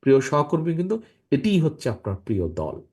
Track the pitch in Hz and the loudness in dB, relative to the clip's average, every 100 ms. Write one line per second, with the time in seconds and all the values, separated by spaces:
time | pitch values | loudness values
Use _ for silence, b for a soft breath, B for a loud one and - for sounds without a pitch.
0 | - 135 - 147 147 165 165 165 180 220 | 6 4 4 0 0 -2 -2 -4 -4 -4
1 | B B _ - 220 190 160 151 131 104 | B B _ 0 2 2 2 -2 -6 -6
2 | - 95 - 104 85 85 78 - - | -6 -8 -4 -4 -2 -4 -8 -10 -16